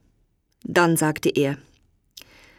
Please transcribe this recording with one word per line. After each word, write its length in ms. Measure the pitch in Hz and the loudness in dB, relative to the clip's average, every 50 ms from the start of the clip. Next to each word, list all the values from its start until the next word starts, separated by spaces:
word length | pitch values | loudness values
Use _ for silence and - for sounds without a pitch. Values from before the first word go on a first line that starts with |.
| _ _ _ _ _ _ _ _ _ _ _ _ - | _ _ _ _ _ _ _ _ _ _ _ _ -10
Dann 340 | 240 - 180 175 165 165 156 | -2 0 2 2 4 2 2
sagte 320 | 160 156 151 - - 160 | 0 0 -2 -2 -2 -2
er: 280 | - 147 143 135 143 131 - _ _ _ _ _ _ _ _ _ _ - - _ _ - - - _ | 0 0 0 -2 -2 -6 -12 _ _ _ _ _ _ _ _ _ _ -20 -20 _ _ -20 -20 -20 _